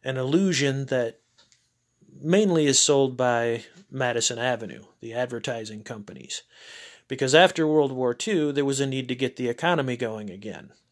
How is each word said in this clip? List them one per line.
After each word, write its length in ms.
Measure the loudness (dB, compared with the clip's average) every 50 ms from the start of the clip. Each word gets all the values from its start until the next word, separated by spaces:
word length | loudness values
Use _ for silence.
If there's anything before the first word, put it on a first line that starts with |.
| _
an 140 | -6 -4
illusion 680 | -2 -2 2 2 2 4 4 2 2 2 0 0 -2 -4
that 320 | -2 0 0 0 -2 -6 _ _ _ _ _ _ _ _ _ _ _ _ _ _ _ _ _ _ _ -20 -8
mainly 460 | -2 2 4 4 4 4 4 4 4
is 140 | 4 4 2
sold 380 | 4 4 4 4 4 2 2
by 480 | 0 0 2 2 2 0 0 -2 -4 -6 -14 -20 -20 -20 _
Madison 480 | -6 -4 -2 -2 -2 -2 -2 -2 -4 -2
Avenue, 440 | -2 -2 -2 -2 -6 -12 -14 -16 -20 -20 _ _
the 140 | -16 -10 -4
advertising 720 | -4 -4 -4 -6 -8 -6 -6 -6 -6 -8 -12 -14 -16 -14
companies. 580 | -14 -14 -14 -14 -16 -18 -20 -14 -12 -14 -14 -14 _ _ -20 -20 -20 -20 -20 -20 -20 -20 -20 _
Because 280 | _ -4 -2 0 6 8
after 320 | 8 8 8 6 2 2
World 240 | 4 4 4 4 2
War 240 | 0 0 0 0 0
Two, 360 | -2 -4 -2 0 0 0 0
there 140 | 0 0 0
was 140 | 0 0 0
a 80 | -2
need 200 | -2 -2 -4 -4 -4
to 60 | -4
get 200 | -2 -2 -4 -4
the 140 | -4 -4 -4
economy 460 | -4 0 0 0 2 2 0 -2 -4
going 360 | -4 -4 -6 -6 -8 -10 -12
again. 400 | -12 -12 -12 -14 -14 -14 -16 -20 -20 _ _ _